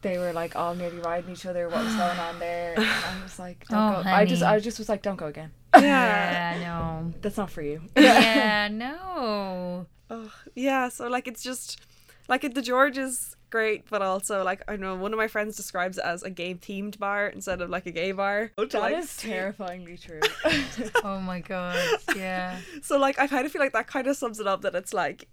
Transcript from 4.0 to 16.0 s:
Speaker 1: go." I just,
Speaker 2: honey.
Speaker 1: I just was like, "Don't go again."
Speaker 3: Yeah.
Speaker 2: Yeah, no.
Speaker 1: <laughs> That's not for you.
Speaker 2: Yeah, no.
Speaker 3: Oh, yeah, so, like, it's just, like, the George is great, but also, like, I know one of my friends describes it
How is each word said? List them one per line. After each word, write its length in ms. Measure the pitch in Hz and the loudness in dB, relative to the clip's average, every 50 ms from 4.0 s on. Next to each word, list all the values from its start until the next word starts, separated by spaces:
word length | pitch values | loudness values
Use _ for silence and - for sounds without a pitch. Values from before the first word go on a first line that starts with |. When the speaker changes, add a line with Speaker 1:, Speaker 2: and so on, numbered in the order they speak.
Speaker 1:
go." 80 | 170 190 | 2 4
I 160 | 185 196 214 | 6 6 6
just, 160 | 180 180 - | 6 6 4
Speaker 2:
honey. 140 | 170 - 214 | 4 4 4
Speaker 1:
I 40 | 214 | 4
just 200 | 208 233 220 - | 2 -2 -6 -6
was 100 | 220 208 | -4 -4
like, 140 | 220 196 - | -4 -2 -2
"Don't 120 | 202 196 175 | -4 -4 -4
go 100 | 175 151 | -6 -8
again." 240 | 147 151 156 160 - - - - - | -8 -10 -12 -14 -16 -18 -4 10 10
Speaker 3:
Yeah. 60 | 269 269 | 10 10
Speaker 2:
Yeah, 760 | 285 285 262 247 226 208 202 180 175 175 175 175 170 170 170 | 10 6 6 6 4 4 2 2 0 0 0 0 -2 -2 -4
no. 540 | 175 175 170 165 165 165 160 160 165 170 165 - | -4 -4 -4 -4 -4 -4 -4 -4 -6 -6 -6 -4
Speaker 1:
<laughs> 40 | |
That's 160 | - 208 202 - | -6 -4 -2 -2
not 140 | 202 180 | -4 -4
for 100 | - - | -6 -6
you. 220 | 151 143 147 160 160 - - | -6 -6 -6 -6 -10 0 8
Speaker 2:
Yeah, 720 | 247 302 - - - 247 226 226 220 214 214 214 208 208 208 | 10 10 12 12 10 10 8 6 6 4 4 4 2 2 0
no. 1120 | 214 220 233 254 294 339 370 381 359 330 254 226 208 208 196 190 185 180 180 180 180 180 180 - _ _ _ - | -2 -4 -6 -6 -8 -8 -8 -8 -4 -4 -2 -2 -2 -2 -2 -4 -4 -6 -6 -6 -6 -8 -10 -12 _ _ _ -14
Speaker 3:
Oh, 240 | 233 226 220 214 - - - - - | -12 -12 -12 -14 -16 -18 -20 -16 -8
yeah, 340 | - 254 277 269 262 254 247 | -2 0 0 2 2 0 -2
so, 180 | - - 254 240 | -4 -6 -6 -4
like, 200 | 247 254 254 - | -4 -4 -4 -6
it's 160 | 233 - - | -12 -10 -8
just, 380 | 247 254 247 - - - - - - - - - - - - _ - | -8 -8 -8 -8 -12 -14 -14 -16 -20 -20 -20 -20 -20 -20 -20 _ 0
like, 140 | 247 269 - 294 | 0 0 0 0
the 120 | 233 269 240 | -2 -2 -2
George 340 | 233 247 254 269 294 254 269 | 2 4 6 6 4 4 -2
is 380 | 269 262 254 - - - - _ - _ | -4 -4 -4 -6 -8 -10 -12 _ -20 _
great, 360 | - 226 220 220 214 - - - | -2 0 0 0 0 -2 -4 -4
but 100 | 220 208 | -2 0
also, 420 | 196 190 185 196 190 - 214 196 190 | 0 0 0 -2 -2 -2 -2 0 0
like, 200 | 185 185 190 - - | 0 -2 -4 -4 -8
I 80 | 208 | -8
know 200 | 208 190 190 190 | -6 -6 -6 -6
one 180 | 185 190 202 220 | -4 -4 -4 -2
of 40 | 220 | -2
my 80 | 220 226 | -2 -2
friends 280 | - 214 208 214 208 | 0 -2 -4 -4 -6
describes 440 | - 190 - - 185 180 185 185 | -10 -10 -6 -4 -2 -2 -2 -2
it 40 | 190 | -4